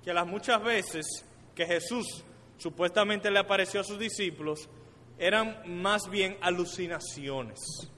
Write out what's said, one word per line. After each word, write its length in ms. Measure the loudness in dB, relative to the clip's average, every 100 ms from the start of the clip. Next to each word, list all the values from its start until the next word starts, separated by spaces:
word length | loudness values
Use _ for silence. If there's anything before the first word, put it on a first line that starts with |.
que 120 | 2
las 120 | 0 2
muchas 360 | -2 2 2
veces 640 | 4 0 0 -6 -6 -8 -12 -20 -16
que 120 | -4 2
Jesús 580 | 2 0 -4 -4 -8 -14 -20 -20 -8
supuestamente 760 | -8 0 2 4 2 2 4
le 80 | 4
apareció 440 | 6 4 4 0
a 20 |
sus 140 | -4 -4
discípulos 720 | -4 -2 -4 -2 -4 -4 -8 -18 -20 -20 -20 0
eran 440 | 2 4 0 -4 -8 -2
más 260 | 0 0 0
bien 300 | 0 0 2
alucinaciones. 1200 | 0 2 -2 -2 -4 -4 -6 -8 -6 -4 -6 -10 -10 -10 -12